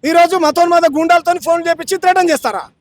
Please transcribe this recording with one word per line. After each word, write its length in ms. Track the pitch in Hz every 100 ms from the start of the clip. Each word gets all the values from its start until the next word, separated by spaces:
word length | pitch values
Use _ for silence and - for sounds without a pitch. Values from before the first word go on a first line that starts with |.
| 285
ఈరోజు 260 | 339 339 370 311
మతోన్మాద 400 | 339 349 339 330 285
గూండాలతోని 460 | 330 349 339 359 -
ఫోన్ 140 | 339 339
చేపించి 280 | 330 330 381
థ్రెటన్ 280 | 370 370 349
చేస్తారా? 320 | 294 240 196 135 _